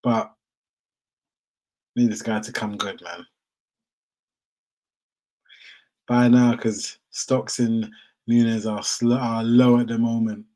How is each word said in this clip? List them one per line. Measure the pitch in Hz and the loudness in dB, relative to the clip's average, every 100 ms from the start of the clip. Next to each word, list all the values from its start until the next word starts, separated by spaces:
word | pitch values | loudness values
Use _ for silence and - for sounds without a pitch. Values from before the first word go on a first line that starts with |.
but | 123 113 - _ _ _ _ _ _ _ _ _ _ _ _ _ _ _ _ | 0 -2 -2 _ _ _ _ _ _ _ _ _ _ _ _ _ _ _ _
need | 123 117 | 0 0
this | 104 | 0
guy | - 107 | -4 -6
to | 107 | -6
come | - 107 101 | -8 -8 -8
good, | 98 90 | -10 -10
man. | 87 87 87 _ _ _ _ _ _ _ _ _ _ _ _ _ _ _ _ _ _ _ _ _ _ - - - _ _ - | -14 -16 -18 _ _ _ _ _ _ _ _ _ _ _ _ _ _ _ _ _ _ _ _ _ _ -20 -20 -20 _ _ -2
By | 123 123 | 2 6
now, | 123 123 117 | 6 4 2
'cause | 113 107 - - _ | -4 -4 -10 -16 _
stocks | - - 131 127 - | -12 -2 -2 -2 -4
in | 117 113 107 - _ _ - | -2 -2 -4 -12 _ _ 0
Nunes | 120 117 113 110 | 2 2 0 -4
are | 104 | -6
sl-, | - - 117 | -6 -2 0
are | 120 120 113 | 0 0 -4
low | 113 120 127 120 | 2 4 6 4
at | 113 | 2
the | 113 | -2
moment. | 117 117 113 104 - | -2 0 -2 -4 -14